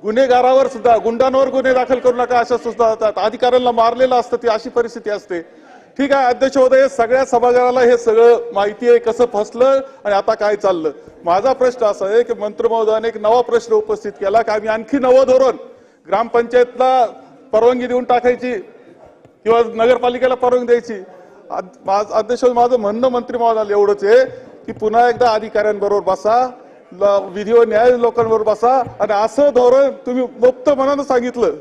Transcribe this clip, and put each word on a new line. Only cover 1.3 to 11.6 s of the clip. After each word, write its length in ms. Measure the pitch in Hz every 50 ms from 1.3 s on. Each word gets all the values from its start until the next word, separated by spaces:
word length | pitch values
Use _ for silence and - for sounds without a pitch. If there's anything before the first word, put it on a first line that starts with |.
| 254 262 269 262
गुन्हे 260 | 247 269 254 262 254
दाखल 240 | 254 247 240 262 247
करू 180 | 247 254 240
नका 220 | 247 247 240 247 240
अशा 180 | 233 233 247
सूचना 320 | 226 - 240 214 - 240 226
जातात, 240 | 220 220 220 214 202
अधिकाऱ्यांना 560 | 190 185 220 214 247 254 247 247 254 254 247
मारलेलं 420 | 233 226 226 233 233 240 262 254 254
असतं 220 | 247 226 240 247
ती 120 | 233 233 233
अशी 200 | 214 220 220 262
परिस्थिती 420 | - 240 233 233 226 233 - 208
असते. 500 | 208 196 - _ 185 170 165 - - - - - - - - _ _ -
ठीक 140 | 269 277
आहे 140 | 277 277 269
अध्यक्ष 300 | 247 247 226 269 269 262
महोदय, 320 | 277 254 254 262 262 269 269
सगळ्या 360 | 262 - 226 220 247 262 269
सभागृहाला 560 | 262 - 240 226 247 240 247 247 247 247 254
हे 160 | 254 240 247
सगळं 560 | 233 240 233 214 226 233 233 233 220 233 -
माहिती 360 | 185 196 202 208 214 214 247 240
आहे 100 | 240 233
कसं 260 | 233 226 226 226 247 233
फसलं 480 | 240 202 214 208 - 233 247 269 269 269 269 269 - - -
आणि 100 | 208 202
आता 200 | 196 202 - 220
काय 220 | 214 214 208 214
चाललं. 340 | 202 - 196 185 170 156 156 139 - - - - - 160
माझा 280 | 170 175 190 214 269
प्रश्न 340 | 262 262